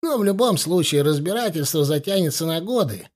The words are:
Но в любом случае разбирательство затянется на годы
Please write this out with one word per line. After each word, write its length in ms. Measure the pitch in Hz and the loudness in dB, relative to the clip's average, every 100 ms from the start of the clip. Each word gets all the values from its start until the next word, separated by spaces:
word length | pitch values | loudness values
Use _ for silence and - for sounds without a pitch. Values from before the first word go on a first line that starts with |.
Но 160 | 330 277 | -2 0
в 60 | |
любом 340 | 202 196 247 180 | 0 2 2 2
случае 440 | 156 180 151 147 | 2 0 2 2
разбирательство 800 | 143 151 156 214 233 160 143 160 | 2 0 -2 -2 -2 -2 -2 0
затянется 600 | 143 151 147 196 170 - | 0 0 0 0 0 0
на 160 | 160 160 | -2 -4
годы 480 | 185 247 156 98 - | -2 0 0 -4 -14